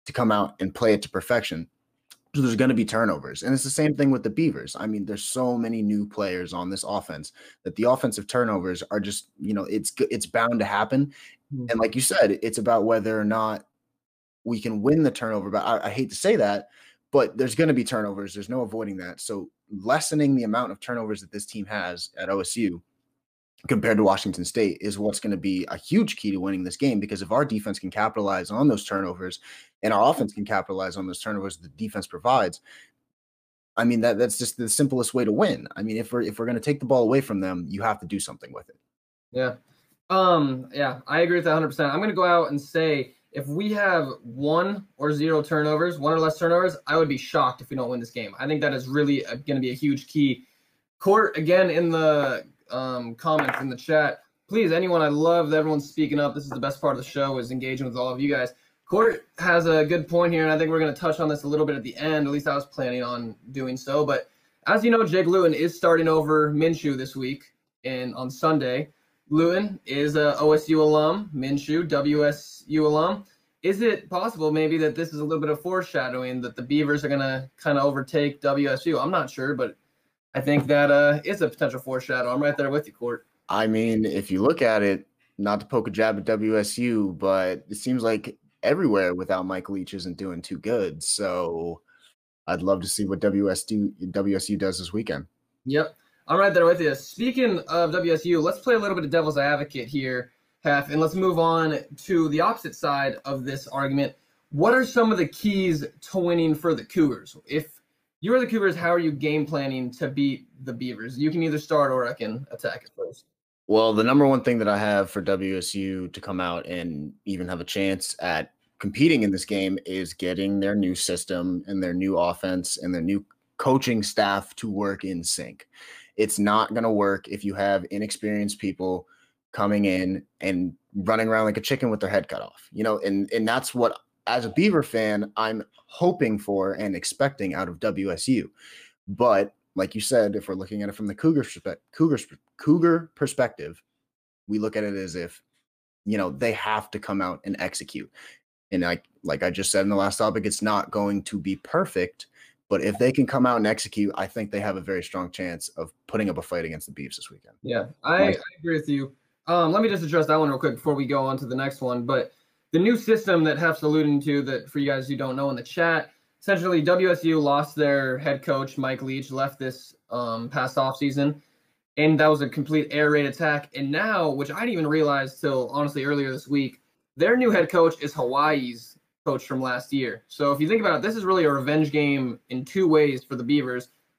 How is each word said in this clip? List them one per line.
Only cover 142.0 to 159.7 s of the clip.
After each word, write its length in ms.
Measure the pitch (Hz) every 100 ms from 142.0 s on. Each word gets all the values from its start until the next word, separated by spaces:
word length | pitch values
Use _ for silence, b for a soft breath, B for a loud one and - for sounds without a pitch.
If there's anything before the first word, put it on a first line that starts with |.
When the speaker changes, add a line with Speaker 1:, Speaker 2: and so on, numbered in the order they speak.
| 160 127 - - _ -
Speaker 1:
Cougar 540 | 151 165 170 165 160
perspective, 680 | - 147 - 123 - 73 80 _ _ _ _ _ _ -
we 100 | 107
look 180 | 107 107
at 80 |
it 100 | 104
as 220 | 98 92 90
if, 260 | 85 - _ _ _ _ _ _ 101
you 100 | 104
know, 140 | 92
they 220 | 67 117
have 380 | 110 110 107 104
to 60 | 104
come 220 | - 98
out 200 | 90 82
and 120 | 101 95
execute. 520 | 95 - - - - B B B _ _ -
And 100 | 92
like, 220 | 87 87 _ _
like 200 | - 71
I 80 | 92
just 200 | 85 98
said 120 | 98
in 80 | 101
the 60 | 101
last 200 | 98 -
topic, 300 | 107 110 104
it's 160 | -
not 280 | 107 104 -
going 320 | 107 101 101
to 140 | - 98
be 180 | 92 95
perfect, 720 | - 160 190 92 90 - - b b b -
but 140 | 95
if 160 | 101 104
they 140 | 127
can 140 | 127 127
come 200 | 135 127
out 120 | 117
and 80 | 104
execute, 460 | - 107 107 101 -
I 100 | 95
think 240 | 117 104
they 80 | 104
have 180 | 104 95
a 40 |
very 240 | 90 92
strong 260 | 87 92 90
chance 380 | - 90 85 - -
of 160 | 82 _ -
putting 200 | 110 101
up 100 | 80
a 40 |
fight 220 | - 87
against 220 | 82 78 -
the 60 |
Beavs 220 | 69 69
this 160 | - -
weekend. 240 | - _ _
Speaker 2:
Yeah, 220 | 131 117 120 -
I, 160 | - 180
Speaker 1:
Nice. 180 | 196 185
Speaker 2:
I 220 | - -
agree 180 | 165 156
with 120 | 151
you. 240 | 143 135 _ _ _ -
Um, 240 | 175 160